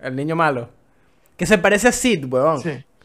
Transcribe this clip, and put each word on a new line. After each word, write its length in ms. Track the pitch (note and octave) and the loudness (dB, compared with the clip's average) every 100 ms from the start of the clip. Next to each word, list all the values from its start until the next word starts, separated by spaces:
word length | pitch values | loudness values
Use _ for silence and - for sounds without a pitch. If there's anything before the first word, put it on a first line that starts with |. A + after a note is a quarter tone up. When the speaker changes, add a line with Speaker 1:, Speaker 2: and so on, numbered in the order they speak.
Speaker 1:
El 140 | C3 C3 | -8 -6
niño 200 | D3 E3 | -4 0
malo. 340 | D#3+ B2+ A#2 _ _ _ _ _ _ - | 0 0 -6 _ _ _ _ _ _ -6
Que 100 | E3+ | 0
se 120 | G#3 | 2
parece 300 | G3 G3+ A#3+ | 4 2 2
a 20 | |
Sid, 340 | - B3+ F#3 C3 | 2 0 0 0
weón. 340 | B2+ D3+ D3 | 0 0 0
Speaker 2:
Sí. 220 | E3 B2+ - _ | -4 -8 -12 _